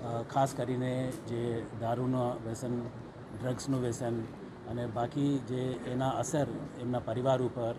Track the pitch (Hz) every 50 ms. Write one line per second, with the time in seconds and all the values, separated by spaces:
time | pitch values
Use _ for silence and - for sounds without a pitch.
0 | 120 117 117 117 117 - - 139 135 131 - - 123 120 127 123 127 127 127 127
1 | 131 127 - - - 110 117 117 117 120 117 113 113 - - 110 117 113 120 123
2 | 127 123 127 127 123 123 123 120 117 113 113 110 - 123 123 120 117 120 - -
3 | - - - - - - - 107 117 127 123 117 - 139 135 127 123 120 113 -
4 | 127 117 117 117 113 113 - - - - - - - - 117 120 120 117 110 120
5 | 117 123 - 147 143 143 143 135 120 110 127 127 127 131 127 - - 127 123 127
6 | 131 113 113 110 120 - - 156 135 117 113 - - - - - 123 120 123 123
7 | - - 113 127 123 135 131 127 127 117 113 127 120 113 120